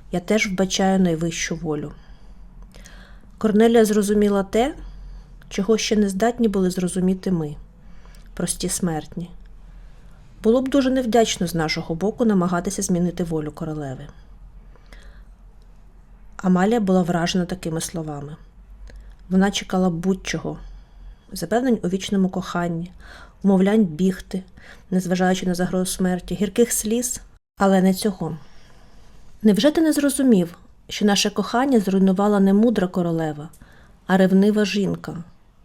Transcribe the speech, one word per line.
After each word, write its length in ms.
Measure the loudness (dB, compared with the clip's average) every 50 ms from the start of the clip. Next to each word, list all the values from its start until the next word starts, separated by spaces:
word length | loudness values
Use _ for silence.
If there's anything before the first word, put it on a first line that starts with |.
| -14 -6
я 80 | -6 -6
теж 280 | -2 0 0 0 0 0
вбачаю 520 | -2 -2 -2 0 0 0 2 2 4 4
найвищу 560 | 4 2 2 0 -2 -4 -4 -4 -6 -6 -6
волю». 360 | -6 -6 -6 -6 -6 -6 -10 -12 -16 -20 -20 -20 -20 -20 -20 -20 -20 -20 -20 -20 -20 -20 -20 -20 -20 -20 -20 -20 -20 -20 -20 -20 -20 -20 -20 -10 -4
Корнелія 480 | -2 2 4 6 6 6 6 6 6
зрозуміла 580 | 4 4 2 2 2 2 2 2 2 2 0 -2
те, 320 | 0 0 0 0 0 -2 -8 -14 -16 -16 -16 -16 -16 -16 -18 -18 -20 -20 -20 -20 -12
чого 280 | -6 -4 0 0 0 0
ще 180 | 0 0 0
не 140 | 2 0 0
здатні 380 | 0 0 0 0 0 0 0 0
були 220 | 0 0 0 0
зрозуміти 640 | -2 -2 -4 -4 -2 0 0 0 0 -2 -2 -4
ми, 240 | -2 -2 -4 -6 -8 -12 -16 -20 -20 -20 -20 -20 -20 -20 -20 -20 -20 -20 -20 -16 -10
прості 360 | -6 -6 -6 -4 -4 -6 -6
смертні. 640 | -4 -4 -4 -4 -4 -4 -8 -10 -12 -12 -12 -12 -14 -18 -20 -20 -20 -20 -20 -20 -20 -20 -20 -20 -20 -20 -20 -20 -20 -20 -20 -20 -14 -4 0
Було 180 | 2 2 2
б 80 | 2 2
дуже 200 | 2 2 2 2
невдячно 580 | 0 0 0 2 4 4 4 2 0 -4 -4 -4
з 80 | -2
нашого 400 | -2 -2 -2 -4 -4 -6 -6 -6
боку 300 | -4 -2 -4 -2 0 2
намагатися 560 | 2 4 2 2 2 0 -2 -2 -4 -4 -4
змінити 420 | -2 -2 0 0 0 -2 -2 -4 -4
волю 280 | -4 -4 -4 -6 -6
королеви. 560 | -8 -8 -8 -8 -8 -8 -8 -8 -10 -10 -12 -16 -18 -20 -20 -20 -20 -20 -20 -20 -20 -20 -20 -20 -20 -20 -20 -20 -20 -20 -20 -20 -20 -20 -20 -20 -20 -20 -20 -20 -20 -20 -20 -20 -20 -20 -20 -20 -20 -20 -20 -20 -20 -20 -20 -20 -14 -6
Амалія 420 | 0 2 2 4 4 2 2 2
була 220 | 2 2 2 2
вражена 440 | 2 2 0 -2 -2 -2 -2 -2 -2
такими 360 | -4 -6 -8 -8 -8 -6 -6
словами. 540 | -8 -8 -8 -10 -10 -10 -10 -12 -12 -14 -16 -18 -20 -20 -20 -20 -20 -20 -20 -20 -20 -20 -20 -20 -20 -20 -20 -18 -8 0
Вона 220 | 2 2 2 2
чекала 380 | 0 -4 -6 -4 -2 0 0 0
будь-чого – 680 | 0 0 0 -2 -2 -2 -2 -8 -8 -6 -6 -8 -10 -10 -12 -16 -18 -18 -20 -20 -20 -20 -20 -20 -20 -20 _ -14
запевнень 480 | -12 -10 -6 -2 0 0 2 2 0 0 0
у 40 | -2
вічному 420 | -4 -4 -4 -2 0 0 0 0
коханні, 640 | 0 -4 -8 -6 -4 -4 -4 -4 -4 -6 -8 -10 -14 -18 -20 -20 -20 -20 -20 -20 -12 -4 0
умовлянь 400 | 2 4 4 4 4 4 4 2
бігти, 600 | 2 0 0 0 0 0 -2 -8 -10 -10 -10 -10 -12 -20 -20 -20 -20 -20 -20 -10 -4
незважаючи 540 | -2 -2 0 0 0 0 2 2 2 0 0
на 100 | -2 -2
загрозу 300 | -2 -2 -2 -2 -2 -2
смерті, 500 | -2 -2 -2 -2 -2 -2 -2 -4 -6 -4
гірких 360 | -4 -4 -2 2 2 2 2
сліз, 500 | 2 -4 -4 -2 -2 -2 -2 -4 -6 -10 -14 -18 -20 -20 _ _ _ 0
але 240 | 2 4 4 6
не 120 | 4 4 2
цього. 440 | 2 0 -4 -2 -2 -6 -8 -8 -10 -14 -18 -20 -20 -20 -20 -20 -20 -20 -20 -20 -20 -20 -20 -20 -20 -20 -20 -8 0
«Невже 300 | 2 4 4 6 4 4
ти 100 | 4 4
не 120 | 2 2 2
зрозумів, 640 | 2 0 0 0 2 4 4 6 4 4 0 -4 -14 -20 -20 -20 -20 -18 -12
що 160 | -6 -2 0
наше 240 | 2 2 2 0 -2
кохання 500 | -2 -4 -4 -2 0 0 2 4 2 2
зруйнувала 600 | 2 2 2 4 4 4 4 4 2 2 4 4
не 140 | 4 4 6
мудра 340 | 6 4 4 2 2 0 -2
королева, 640 | -2 -2 -2 -2 -2 -2 -2 -4 -6 -8 -12 -16 -18 -20 -20 -20 -20 -20 -20 -20 -20 _ _ 2
а 100 | 4 4
ревнива 480 | 6 6 6 6 6 6 4 2 0
жінка?» 580 | 0 0 -2 -2 -2 -4 -6 -8 -10 -12 -12 -14 -16 -20 -20 _ _ _ _ -20